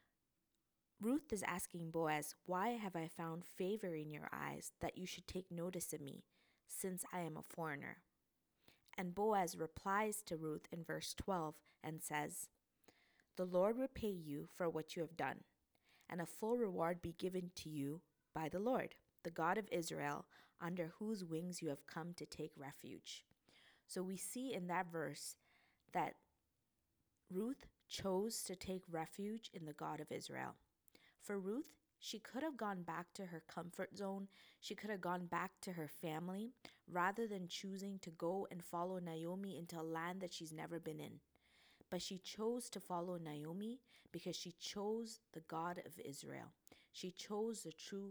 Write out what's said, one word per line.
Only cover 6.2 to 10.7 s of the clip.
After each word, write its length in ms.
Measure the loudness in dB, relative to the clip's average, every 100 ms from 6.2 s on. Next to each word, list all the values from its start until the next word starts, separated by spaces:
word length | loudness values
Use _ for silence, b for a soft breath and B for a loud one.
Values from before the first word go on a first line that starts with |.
| -12 b b b b
since 380 | -2 0 0 0
I 80 | 0
am 160 | 0 -2
a 40 |
foreigner?" 580 | -4 0 0 0 -2 -8 _ _ _ _ _ _ B B B -2
And 180 | 0 4
Boaz 400 | 8 8 6 2
replies 680 | -2 0 4 6 6 2
to 120 | 0 0
Ruth 320 | 2 0
in 140 | -2